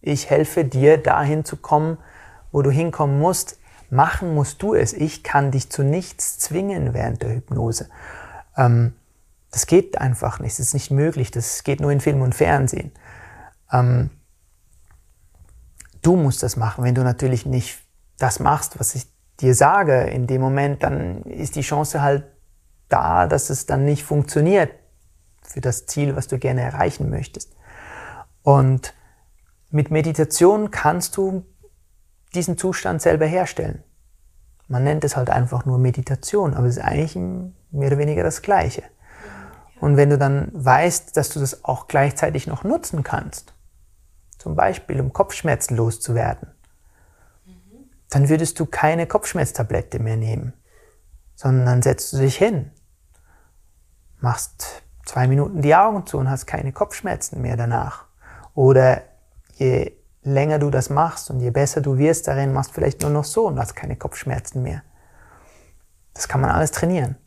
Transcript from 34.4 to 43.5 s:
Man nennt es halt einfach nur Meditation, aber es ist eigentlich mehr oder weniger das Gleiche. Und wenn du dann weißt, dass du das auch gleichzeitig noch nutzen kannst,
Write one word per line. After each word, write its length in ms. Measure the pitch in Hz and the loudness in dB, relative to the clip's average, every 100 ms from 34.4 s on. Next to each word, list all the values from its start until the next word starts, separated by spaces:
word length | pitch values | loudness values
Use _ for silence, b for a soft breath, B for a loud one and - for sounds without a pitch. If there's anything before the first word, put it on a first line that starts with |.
| - _ _ | -20 _ _
Man 160 | 123 135 | -2 0
nennt 180 | 151 | 0
es 140 | 147 139 | -2 -2
halt 120 | 123 | 0
einfach 360 | - 123 123 131 | 0 0 -2 -2
nur 140 | 127 | 2
Meditation, 720 | 127 123 127 135 - 208 175 | 2 0 -4 -6 -2 -2 0
aber 140 | 131 123 | 0 0
es 100 | 123 | 0
ist 60 | |
eigentlich 320 | - - 160 180 | -2 -2 -2 -4
mehr 720 | 180 185 185 - _ 147 139 | -6 -6 -10 -16 _ -4 0
oder 100 | 139 | 0
weniger 260 | 147 151 | 0 0
das 180 | 160 - | -2 -4
Gleiche. 420 | - 196 139 - - _ B B B B B B B - | 2 2 2 -4 -14 _ B B B B B B B -4
Und 160 | 147 139 | 2 6
wenn 120 | 143 | 6
du 80 | 143 | 4
dann 320 | 139 139 - | 2 0 -4
weißt, 640 | 170 127 131 170 170 - - | -2 2 4 4 0 -2 -2
dass 120 | 135 | -2
du 120 | - | -2
das 240 | 135 - - | -4 -4 -6
auch 240 | 131 - | -6 -2
gleichzeitig 580 | 143 143 - 151 143 - | 2 2 0 -2 -2 -6
noch 160 | 135 | -6
nutzen 400 | 196 330 - 160 | -2 -2 -4 -6
kannst, 500 | 135 - 143 - - | -4 -6 -6 -14 -20